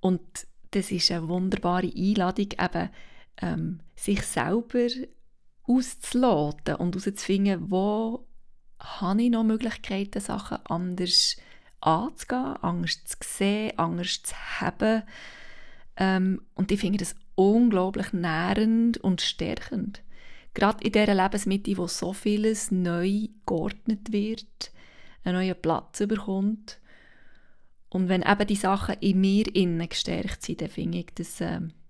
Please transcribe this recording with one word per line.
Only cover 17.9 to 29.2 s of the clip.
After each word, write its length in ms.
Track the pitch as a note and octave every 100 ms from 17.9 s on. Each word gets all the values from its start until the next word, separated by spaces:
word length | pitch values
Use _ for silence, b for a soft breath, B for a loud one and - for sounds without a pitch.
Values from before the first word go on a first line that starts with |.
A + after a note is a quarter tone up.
| G3+ -
nährend 880 | F#3+ E3+ D#3+ F3 G3 A3 A3+ A#3 A#3
und 220 | - F3+
stärkend. 840 | - - E3 - - A3 G3+ G3+ - B B B B
Gerade 280 | - G3+ G#3+
in 80 | -
dieser 220 | G#3 G#3+
Lebensmitte, 640 | G3 F#3+ G3+ G3+ G3 G3+ F#3+
wo 100 | F3
so 260 | - F3
vieles 580 | F#3+ G#3+ G#3 A3 A3 -
neu 580 | F#3 F3 E3+ F3+ G3+ G#3+ - -
geordnet 640 | F3 D#3 G3 - G#3+ G#3+
wird, 600 | G#3+ G#3 A3 - - - b b b b b
einen 120 | - F3+
neuen 240 | F#3 F3+
Platz 380 | D#3 E3 - -
bekommt. 800 | G#3 G#3+ G3+ F#3+ G3 G#3+ G#3+ - b b b b b b b b b b -
Und 180 | F#3 F#3
wenn 140 | F#3
eben 240 | - G3+ G#3
die 100 | G3+
Sachen 400 | F#3+ G3 - G#3+
in 200 | G3 F#3+